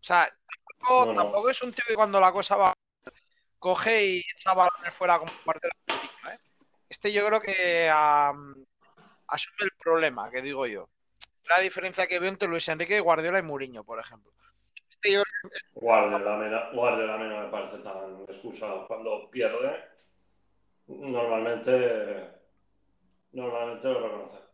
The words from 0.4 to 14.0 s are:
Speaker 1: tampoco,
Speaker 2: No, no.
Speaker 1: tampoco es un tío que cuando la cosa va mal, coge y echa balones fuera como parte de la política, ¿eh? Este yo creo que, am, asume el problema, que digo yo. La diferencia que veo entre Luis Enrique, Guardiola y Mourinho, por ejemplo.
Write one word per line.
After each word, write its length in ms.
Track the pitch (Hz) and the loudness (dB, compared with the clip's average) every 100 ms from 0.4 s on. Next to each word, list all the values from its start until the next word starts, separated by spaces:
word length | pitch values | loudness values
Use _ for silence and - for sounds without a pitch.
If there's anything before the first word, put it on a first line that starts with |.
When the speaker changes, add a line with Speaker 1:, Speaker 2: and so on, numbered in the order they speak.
| _ - - - | _ -20 -20 -8
Speaker 1:
tampoco, 280 | - 254 233 | 2 4 4
Speaker 2:
No, 60 | |
no. 100 | 214 | 2
Speaker 1:
tampoco 280 | 202 202 226 | 0 2 0
es 120 | 262 | -2
un 100 | 247 | -6
tío 120 | 247 240 | -8 -4
que 80 | |
cuando 260 | 214 214 196 | 2 4 6
la 120 | 185 | 6
cosa 240 | 185 185 202 | 4 0 4
va 100 | 190 | 4
mal, 480 | 147 _ _ - _ _ _ _ _ | 2 _ _ -20 _ _ _ _ _
coge 460 | 180 185 220 226 202 | -2 0 2 4 4
y 120 | 180 175 - | 0 -6 -6
echa 180 | 196 | 0
balones 400 | 185 180 - 175 | 4 4 4 -10
fuera 240 | - 180 170 | -2 2 2
como 140 | 160 - | 2 -8
parte 240 | - 156 175 | -4 -2 -4
de 20 | - - | -6 -6
la 80 | - | -6
política, 360 | - - - | -6 -14 -18
¿eh? 40 | 214 _ _ _ _ _ | -18 _ _ _ _ _
Este 240 | - 208 | -6 -2
yo 140 | 208 208 | 2 2
creo 140 | 214 | 2
que, 480 | 208 190 180 170 165 | 0 0 2 4 4
am, 600 | 156 151 147 143 143 143 139 135 _ _ _ _ _ - | 6 6 6 4 0 -12 -20 _ _ _ _ _ _ -10
asume 280 | 151 - - | -8 -8 -4
el 60 | 196 _ | -6 _
problema, 520 | - 165 160 123 107 | 0 2 2 -2 -8
que 120 | 123 | -8
digo 240 | 135 135 127 | -6 -6 -6
yo. 220 | 104 87 _ _ _ - _ | -6 -12 _ _ _ -20 _
La 160 | - 175 | 0 2
diferencia 460 | 190 185 185 180 180 | 2 -4 -8 -4 -2
que 120 | 180 | 0
veo 100 | 180 | -2
entre 200 | 190 196 | -2 -4
Luis 200 | 170 165 | -2 -4
Enrique, 320 | 156 170 208 | -4 0 2
Guardiola 380 | 170 160 160 190 | 4 2 2 0
y 40 | |
Mourinho, 420 | 160 143 135 120 | -2 -8 -8 -12
por 140 | 107 | -12
ejemplo. 340 | 113 | -12